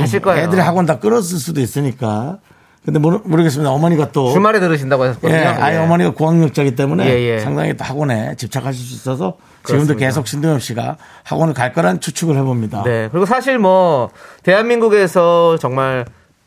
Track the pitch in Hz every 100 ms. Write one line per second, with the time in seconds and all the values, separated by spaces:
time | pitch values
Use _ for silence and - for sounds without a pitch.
0 | 135 196 196 165 165 185 170 175 165 156
1 | 208 233 175 175 147 151 120 139 143 120
2 | 113 107 131 196 _ _ _ _ - 151
3 | 156 170 202 160 165 135 147 135 170 165
4 | 151 147 127 156 208 214 180 156 135 135
5 | 127 120 165 160 156 110 139 160 165 170
6 | 175 - 156 170 156 151 139 123 139 160
7 | 127 123 120 113 110 143 156 127 - 139
8 | 147 113 120 117 120 135 127 127 123 120
9 | 131 131 180 - _ _ - 135 147 120
10 | 131 131 117 143 160 143 - 113 123 156
11 | - - - 151 160 131 123 160 175 185
12 | - - 165 139 135 123 107 107 120 113
13 | 110 160 190 254 262 254 190 185 180 143
14 | 110 - - - - 190 226 240 226 208
15 | 185 180 170 170 170 165 143 131 131 131
16 | 117 - _ _